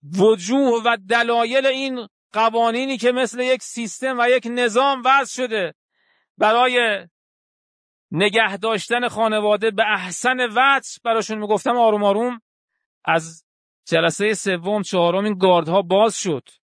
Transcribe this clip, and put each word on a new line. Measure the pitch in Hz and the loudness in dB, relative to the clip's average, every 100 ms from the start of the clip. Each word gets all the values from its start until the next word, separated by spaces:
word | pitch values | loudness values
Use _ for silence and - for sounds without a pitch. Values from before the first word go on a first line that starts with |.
| 143 180 | -8 2
وجوه | 208 220 175 262 277 233 220 | 4 4 2 2 2 2 0
و | 233 190 | -2 0
دلایل | 233 233 233 233 262 269 | 0 2 0 2 2 0
این | 262 269 254 214 _ _ | -2 -6 -8 -12 _ _
قوانینی | 208 226 226 233 226 269 262 | 0 0 2 0 0 -4 -2
که | 233 | 0
مثل | 247 262 240 | 0 -4 -2
یک | 254 262 | -2 -2
سیستم | - - 226 - 262 247 | -4 -10 -10 -6 -6 0
و | 247 | 2
یک | 254 233 | 2 0
نظام | 240 240 214 277 269 240 | -2 0 2 2 2 2
وضع | 277 262 - | 2 2 -6
شده | 254 220 175 - _ _ _ _ _ _ | -6 -4 -6 -8 _ _ _ _ _ _
برای | 214 233 254 247 233 202 180 _ _ _ _ _ _ _ _ _ _ | 2 4 2 2 0 -2 -8 _ _ _ _ _ _ _ _ _ _
نگه | 147 208 208 220 196 | -2 0 2 0 -2
داشتن | 214 220 - 240 240 | -4 -4 -2 -2 -2
خانواده | 214 226 214 208 208 220 | -2 0 0 0 0 0
به | 202 214 | -2 -2
احسن | 208 180 175 247 254 | -2 -4 -4 -2 -2
وجه | 247 214 269 277 - - | -2 2 2 2 -2 -10
براشون | 233 226 214 214 | -2 -2 -2 -6
میگفتم، | 208 208 - 240 | -2 -2 0 2
آروم | 226 208 | 2 4
آروم | 202 196 240 240 _ _ _ _ _ _ - | 0 0 -2 -8 _ _ _ _ _ _ -2
از | 165 165 165 _ _ _ _ - | -2 -2 -18 _ _ _ _ -4
جلسهٔ | 165 165 - 202 | 0 0 0 -2
سوم، | 208 202 180 170 214 | -2 -4 -4 -2 -4
چهارم | 190 190 175 185 | -2 0 0 0
این | 208 196 | -2 0
گاردها | 190 175 156 185 | 2 2 2 0
باز | 180 190 226 - | 2 2 2 0
شد. | 196 143 - _ | -4 -4 -6 _